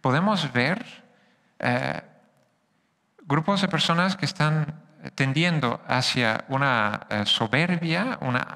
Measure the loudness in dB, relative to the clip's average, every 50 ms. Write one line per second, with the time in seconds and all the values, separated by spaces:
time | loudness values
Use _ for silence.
0 | 0 2 2 4 2 2 0 0 -2 -2 0 0 2 2 0 -4 -6 -14 -18 -20
1 | -20 _ _ _ _ _ _ _ _ _ _ -6 -2 -2 0 0 -2 -2 -4 -6
2 | -8 -16 -20 _ _ _ _ _ _ _ _ _ _ _ _ _ _ _ _ _
3 | _ _ _ _ -4 0 0 0 0 0 0 0 0 0 0 0 0 0 2 2
4 | 2 0 0 -2 -4 -6 -2 0 0 2 2 0 -2 -2 -6 -14 -16 -20 -20 -16
5 | -16 -14 -4 -2 0 0 2 2 2 2 2 2 0 0 -2 -2 -4 -2 0 0
6 | 0 0 0 2 2 2 2 0 -2 -4 -2 0 2 2 2 2 2 0 -2 -4
7 | -6 -4 -2 -2 0 2 2 0 2 2 2 2 2 2 0 -2 0 -2 -2 0
8 | -2 -2 -4 -4 -4 -2 -2 -2 -4 -4 -4